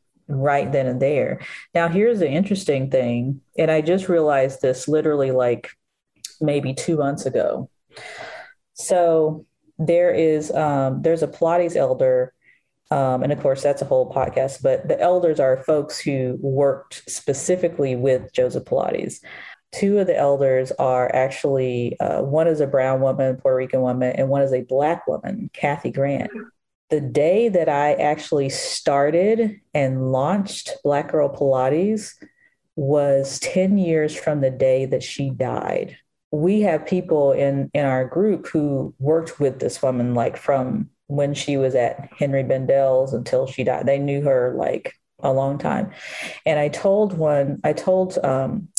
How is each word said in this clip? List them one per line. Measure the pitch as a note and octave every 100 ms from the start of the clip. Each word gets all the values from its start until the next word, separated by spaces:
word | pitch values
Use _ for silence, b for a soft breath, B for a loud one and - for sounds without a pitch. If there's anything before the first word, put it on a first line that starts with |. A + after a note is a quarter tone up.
| _ _ -
right | C3+ C#3 C#3+ C3+
then | C#3 C3
and | B2+
there. | C3+ C#3+ - - B B B
Now, | E3+ E3+
here's | F3 A3+ A3
the | E3+
interesting | D#3 G3+ F#3+ - C#3 C3+
thing. | C3+ A#2+ A#2+ B2+ C#3 _ -
And | D#3+
I | D#3
just | D#3 F#3+ F#3+
realized | E3+ D3+ C#3 C3+ C3+
this | C3 C3 -
literally, | D3+ D3+ D3 C3+
like, | B2+ B2 A#2 - - _ _ _ _ - -
maybe | D3+ C#3+ C3+
two | C3+ - D#3
months | C#3 C#3+
ago. | C3+ A#2+ - - C3 _ _ B B B B B B B _
So | - - F3+ E3+ D#3+ D#3 D#3 - _ _ -
there | D#3+ E3+ F3+
is, | - D#3+ D3+ D3+
um, | - D3+ C#3 C3+ C3+
there's | D#3 E3
a | D3+
Pilates | - E3 F3 F3 E3+
elder. | C3+ B2+ C3 B2+ B2+ _ b b b _ _
Um, | D3 C3 B2+
and | C3+
of | C#3+
course, | C#3 C3+
that's | D3 C#3
a | C#3
whole | C3 B2
podcast, | C#3 B2 - C3+ -
but | C3+ C3 D3
the | -
elders | F3 F3+ E3+ D#3
are | C3 C3+
folks | D3 D3+ C#3+ -
who | D3+ C3+ B2+ B2+
worked | C#3 C3+ C#3 B2+ - - -
specifically | - - C3+ - F#3 E3+ E3+ C3+ B2
with | C3 B2+ F2+
Joseph | - B2+ -
Pilates. | - - G1+ - - - B B B B _
Two | - G3 G3+
of | F#3
the | D3+
elders | C#3+ C#3 C#3 C3 C3
are | - C3 B2+ B2+
actually, | C3 C3+ C3+ D3 C3+ B2+ B2 A#2+ -
uh, | - D2+
one | C#3 D3+ E3
is | D3+
a | C#3
brown | C3+ C3 C3
woman, | C3 C3+ C3 B2+
Puerto | C3+ C3
Rican | C3 C3
woman, | B2+ B2 B2+
and | B2 C3+
one | C#3
is | C#3
a | B2+
Black | B2+ C3 D3+ E3+ -
woman, | - - - -
Kathy | - D3 D3+ B2
Grant. | C3+ C#3 C3+ - - - _ _ _ _
The | D3+
day | C3+ C3 D#3 G3+ A#3
that | F#3 D#3
I | C#3+ D3
actually | C#3+ D3+ D#3 - D3 C#3
started | - - - - C#3 D3 E3+ G3+ A3+ A3 - _
and | D3+ C3 C3 C3
launched | C3 C#3+ G3+ G3 - - -
Black | C#3+ C#3+ D3
Girl | D#3 C#3+
Pilates | C3+ C#3 B2+ C3 D#3 G3 A3 - - B B B B _ -
was | C#3 D3 C#3+ C#3 C3+ -
ten | - F#3 F#3+ G3+
years | F3 D#3+ D3+
from | - - D3
the | C3
day | C3 C3+ C3 C3+
that | C3
she | - - C#3
died. | B2+ B2 A#2+ G1+ G1+ - - _ _ _
We | D3+ E3+ G#3+
have | G3+ D#3 -
people | F#3 F3+ D3+ C#3
in, | C3 C#3 C#3 C#3
in | D3 C#3
our | C3
group | B2+ E3 G#3+ F#3+ -
who | D#3+ D3 C#3 C#3+ -
worked | C3+ E3 D#3+ -
with | C#3 C3
this | A2 -
woman, | C3 B2+ A#2+
like, | A#2+ A#2 -
from | - C#3 B2+ - - _ -
when | C#3+ C#3+
she | D3 - C#3
was | C3
at | B2+ A#2 - - -
Henry | C#3+ C3+
Bendel's | C3 C3 C3 C#3 C3+ C3 C3+
until | A#2+ B2+ B2+ C3+
she | C3+
died. | B2 - -
They | C#3
knew | C#3+ C#3
her, | C#3+ B2+ B2 B2+
like, | - - - - _ _
a | D3
long | C3+ C#3 D3
time. | D3+ C#3+ - B B B B B
And | D#3 D3+
I | D3
told | C#3+ G3 G3 G3 E3+
one, | D#3 D3 C#3+ C#3+
I | D3+
told, | D#3 - F#3 F#3 -
um, | - C3 C3+ D3+ -